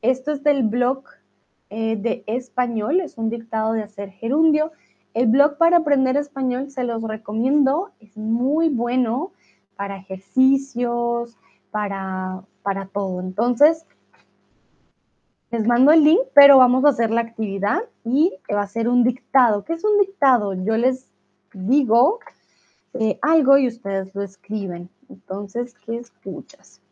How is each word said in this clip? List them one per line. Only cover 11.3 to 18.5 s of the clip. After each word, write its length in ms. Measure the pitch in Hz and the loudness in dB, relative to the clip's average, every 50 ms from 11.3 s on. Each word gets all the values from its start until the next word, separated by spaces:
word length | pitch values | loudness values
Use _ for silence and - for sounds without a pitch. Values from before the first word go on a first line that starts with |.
| _ _ _ _ _ _ _ _ | _ _ _ _ _ _ _ _
para, 720 | _ 208 208 202 196 196 190 190 190 185 185 185 185 185 190 _ _ _ _ | _ -4 -4 -4 -4 -6 -6 -6 -4 -4 -4 -4 -6 -8 -12 _ _ _ _
para 240 | 202 196 190 196 | -4 -4 -4 -6
todo. 340 | 190 _ 202 196 190 185 180 | -6 _ -4 -4 -4 -4 -4
Entonces, 680 | 180 185 185 - 233 247 247 233 285 311 330 330 _ _ _ _ _ _ _ _ _ _ _ _ _ _ _ _ _ _ _ _ _ _ _ _ _ _ _ _ _ _ _ _ _ _ | -6 -6 -2 -2 0 0 2 4 4 2 2 0 _ _ _ _ _ _ _ _ _ _ _ _ _ _ _ _ _ _ _ _ _ _ _ _ _ _ _ _ _ _ _ _ _ _
les 160 | - 226 214 | -6 -2 0
mando 260 | 220 240 240 254 285 311 | 2 4 4 6 6 6
el 120 | 330 294 | 6 6
link, 160 | 302 320 415 539 - _ | 4 4 2 0 2 _
pero 240 | - 277 285 277 269 | 6 8 8 8 8
vamos 260 | 254 247 247 262 254 | 6 4 4 2 2
a 60 | 294 | 2
hacer 200 | 254 226 233 214 | 2 2 -2 -2
la 120 | 220 233 233 | -2 -2 -4
actividad 600 | 226 _ - 220 202 196 196 190 202 240 330 480 - _ _ _ | -4 _ -6 -6 -4 -4 -4 -2 -2 -2 -2 -4 -8 _ _ _
y 300 | 226 247 277 311 381 494 - _ - | -4 0 0 0 0 -2 -6 _ -4